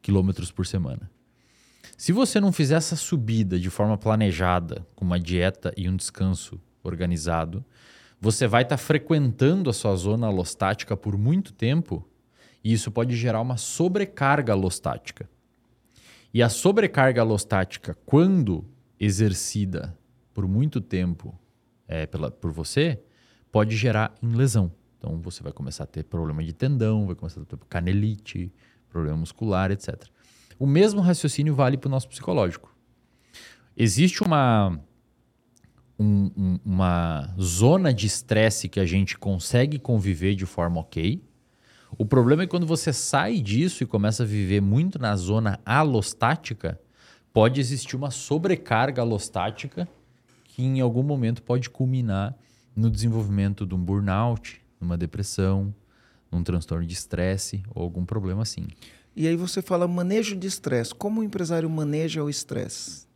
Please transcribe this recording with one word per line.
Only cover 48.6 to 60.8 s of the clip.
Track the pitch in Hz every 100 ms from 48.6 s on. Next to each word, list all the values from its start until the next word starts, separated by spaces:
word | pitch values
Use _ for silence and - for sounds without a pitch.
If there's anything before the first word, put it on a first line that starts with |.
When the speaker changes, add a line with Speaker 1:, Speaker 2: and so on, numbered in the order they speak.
| - 113 131 123
Speaker 1:
alostática | 117 107 - 92 95 110 143 - 175 _ _ _ _ _
que | _ -
em | 131 131
algum | 127 120
momento | 139 143 117 117
pode | - 123 123
culminar | - 131 131 120 98 104 131 _ _ _
no | - 113
desenvolvimento | 104 117 113 104 101 98 98 98
de |
um | 92
burnout, | 87 98 98 95 120 113 - - _ _
numa | 87 85
depressão, | 85 - 98 - 95 98 101 101 _ _ _ _ _
num | 87
transtorno | 85 87 - 82 85
de |
estresse | 90 - 85 92 95 - 98 95
ou | -
algum | 87 87 90
problema | 110 95 95
assim. | 107 - - - - - _
Speaker 2:
E | - 160
aí | 170
você | 180 196
fala | - 180 175
manejo | 175 180 214 214 196
de | 190
estresse. | - - 123